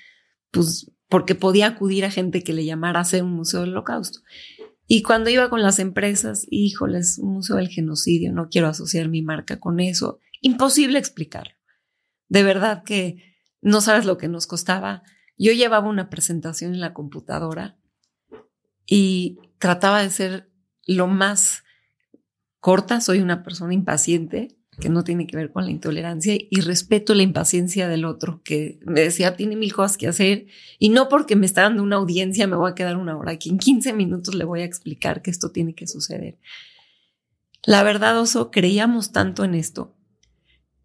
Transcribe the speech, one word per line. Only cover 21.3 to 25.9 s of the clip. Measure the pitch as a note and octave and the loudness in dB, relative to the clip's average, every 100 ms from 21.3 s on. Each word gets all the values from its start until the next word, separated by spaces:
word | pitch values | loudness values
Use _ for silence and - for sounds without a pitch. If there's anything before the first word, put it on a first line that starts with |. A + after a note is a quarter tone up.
| G3+ - - _ _ _ _ _ _ _ _ _ _ | 2 0 -2 _ _ _ _ _ _ _ _ _ _
corta. | F#3 F#3+ G3 A#3+ | 2 2 2 -2
Soy | F#3+ F#3+ | 0 2
una | F#3 F3 | 2 -2
persona | - E3+ F3 | -6 -10 -4
impaciente, | F#3+ F#3 D3+ E3+ E3+ D#3+ F3 C4 _ _ - | -2 0 0 0 0 -2 -8 -10 _ _ -8
que | D3+ | -2
no | E3+ | 0
tiene | E3+ F3 E3+ | 0 -4 -4
que | D#3 | -6
ver | D3+ | -6
con | F#3 F#3 | -4 -4
la | |
intolerancia, | D3+ D#3+ | -4 -6